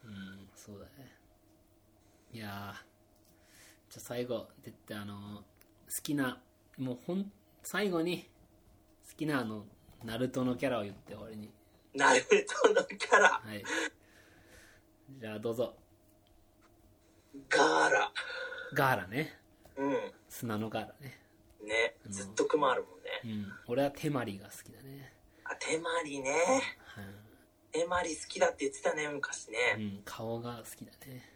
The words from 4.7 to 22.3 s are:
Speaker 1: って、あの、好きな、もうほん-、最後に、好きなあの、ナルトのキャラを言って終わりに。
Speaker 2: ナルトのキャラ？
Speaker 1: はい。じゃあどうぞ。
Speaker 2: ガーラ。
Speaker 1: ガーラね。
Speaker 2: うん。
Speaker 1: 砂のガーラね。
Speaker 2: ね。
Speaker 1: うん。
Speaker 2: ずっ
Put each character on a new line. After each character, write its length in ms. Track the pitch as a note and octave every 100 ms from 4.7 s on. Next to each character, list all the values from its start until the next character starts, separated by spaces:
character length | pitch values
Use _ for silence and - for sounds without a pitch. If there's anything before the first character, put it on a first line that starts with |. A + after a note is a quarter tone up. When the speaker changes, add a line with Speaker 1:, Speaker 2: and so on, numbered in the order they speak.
Speaker 1:
っ 40 |
て、 200 | - -
あ 100 | G#2
の、 400 | G2+ G2+ G2+ G#2 - _ - _ -
好 80 | -
き 120 | -
な、 280 | C#3+ C3 B2 _ _ _ -
も 160 | B2+
う 40 | B2 -
ほ 80 |
ん-、 160 | F3+ G3 - _ _
最 280 | - F#3 G#3
後 100 | E3+
に、 280 | E3+ F3 - - - - - - _ _ -
好 60 | -
き 100 | D3+
な 140 | C#3+
あ 40 |
の、 220 | A2+ G#2+ G#2+ - - -
ナ 120 | A#2 A2+
ル 120 | B2+
ト 140 | C3+
の 120 | B2+ B2
キ 100 | C#3
ャ 40 |
ラ 100 | A#2+
を 20 |
言 80 | G2+
っ 20 |
て 200 | G2 -
終 80 | G#2
わ 60 | G#2+
り 60 | G#2+
に。 160 | G#2 - _ - _
Speaker 2:
ナ 200 | C3+ C#3
ル 60 | - - - - -
ト 80 | A4+
の 120 | G#4+
キ 100 | - G4+ -
ャ 120 | A#4
ラ？ 100 | - -
Speaker 1:
は 100 | A2
い。 100 | G#2+ F#2+ - - - - - - - - - - - _ _ - C3+
じ 80 | A2
ゃ 80 |
あ 40 | G#2+
ど 120 | A#2
う 40 |
ぞ。 220 | A2+ A2+ - - _ _ _ _ - _ _ - - - - _ - _ C#3 -
Speaker 2:
ガ 400 | - D#3 D#3 -
ー 20 |
ラ。 220 | - - - - - - - -
Speaker 1:
ガ 200 | - C3+
ー 20 | A#2
ラ 40 | F2+
ね。 320 | A#2 D#3+ - _ _ - -
Speaker 2:
う 120 | C#3
ん。 240 | C3 G2+ - _
Speaker 1:
砂 280 | - A#2+ G#2
の 100 | A2
ガ 120 | A2
ー 80 | G#2+
ラ 60 | -
ね。 180 | C3+ - - _ - -
Speaker 2:
ね。 340 | G#2+ A2 A#2 -
Speaker 1:
う 40 | A2
ん。 40 |
Speaker 2:
ず 160 | G2
っ 40 | G2